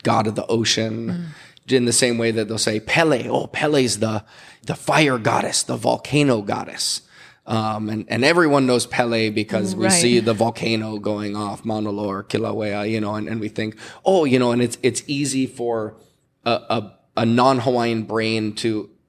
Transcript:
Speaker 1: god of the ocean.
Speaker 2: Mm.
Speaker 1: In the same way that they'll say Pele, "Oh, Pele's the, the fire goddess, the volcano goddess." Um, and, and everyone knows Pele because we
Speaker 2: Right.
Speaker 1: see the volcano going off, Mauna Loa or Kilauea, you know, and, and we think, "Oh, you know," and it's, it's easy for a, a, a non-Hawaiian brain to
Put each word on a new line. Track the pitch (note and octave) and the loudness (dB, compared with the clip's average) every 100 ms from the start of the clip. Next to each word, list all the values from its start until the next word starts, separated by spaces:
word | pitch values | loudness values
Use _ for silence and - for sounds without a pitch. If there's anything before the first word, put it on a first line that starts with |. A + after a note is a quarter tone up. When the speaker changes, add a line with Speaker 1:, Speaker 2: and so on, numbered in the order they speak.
Speaker 1:
god | - A2+ A2 | 0 0 0
of | |
the | G#2+ F#2+ | -2 -2
ocean. | A2+ A2 - A2+ A2+ A2+ | 0 0 -2 -2 -4 -6
Speaker 2:
Mm. | F3 E3+ - - _ - | -6 -8 -14 -20 _ 0
Speaker 1:
In | C3 | 2
the | A#2+ | 2
same | A2+ B2+ A#2 | 2 2 2
way | A2+ | 0
that | A2+ A2 | 0 -2
they'll | A2 | -2
say | - G#2+ | -2 -2
Pele, | - E3 D#3+ B2+ A#2 | 0 2 2 2 0
"Oh, | B2+ B2 | -4 -4
Pele's | - D3+ D3 B2 G2+ | -2 0 2 2 0
the, | A2 G#2+ - - - - | -2 -2 -8 -16 -20 -14
the | - | -10
fire | - - D3 D3 B2 | -6 0 2 4 2
goddess, | A2 A2+ - - | 0 0 0 -2
the | - A#2+ | -4 -2
volcano | A#2+ A#2+ - C#3+ C#3+ A2+ | -2 -2 0 2 4 2
goddess." | G2+ - - - - - - - - _ - | 0 -6 -6 -6 -6 -6 -10 -20 -20 _ -6
Um, | A2 A2 G#2+ G#2+ | -2 -2 -4 -4
and, | G#2+ - | -6 -4
and | A2+ | 0
everyone | C3+ E3+ D#3+ C#3+ B2+ | 2 4 4 4 4
knows | B2 - | 2 0
Pele | - A#2+ A2+ A2 | -2 0 0 0
because | G#2+ G#2 G#2+ F#2+ F#2+ | -2 -2 -2 -2 0
we | |
Speaker 2:
Right. | F#2+ | 2
Speaker 1:
see | E3+ A#2+ A#2+ | 4 4 4
the | A2 | 4
volcano | G#2+ A2+ - A2+ A2+ A2 G#2+ | 2 0 0 -2 -2 -2 -6
going | G#2 G#2 G#2 G#2 | -4 -4 -4 -6
off, | G#2 G#2 A2+ | -6 -6 -6
Mauna | G#2+ G#2 | -4 -4
Loa | G2+ G#2 | -4 -4
or | G2 | -6
Kilauea, | G2+ G#2+ A2 G#2 G#2+ G#2 G#2 | -4 -4 -2 -4 -4 -4 -2
you | A2 | -2
know, | G#2 G#2+ | -2 -6
and, | G#2 | -6
and | A2+ | -6
we | G#2+ | -6
think, | - A2 - - - - | -6 -6 -8 -16 -6 0
"Oh, | F#3+ | 2
you | D3+ B2+ | 4 4
know," | A#2+ | 4
and | A#2+ | 2
it's, | B2 - | 0 0
it's | B2 A#2 - | -2 0 -4
easy | C#3+ C#3+ C3 B2+ | -4 -2 -2 -4
for | - A#2+ A2+ G#2+ - _ _ _ _ A#2+ | -4 -4 -4 -6 -10 _ _ _ _ -2
a, | A2+ - | -2 0
a, | A2+ G2+ - _ - | -4 -4 -14 _ -2
a | A#2 | 2
non-Hawaiian | A#2+ B2+ C3 A#2+ B2 A#2 A2+ | 4 6 4 2 2 2 -2
brain | G#2 A2 A2 A2+ G#2+ | -2 -2 0 -2 -4
to | G#2+ A2+ G#2+ G2+ _ | -4 -2 -2 -6 _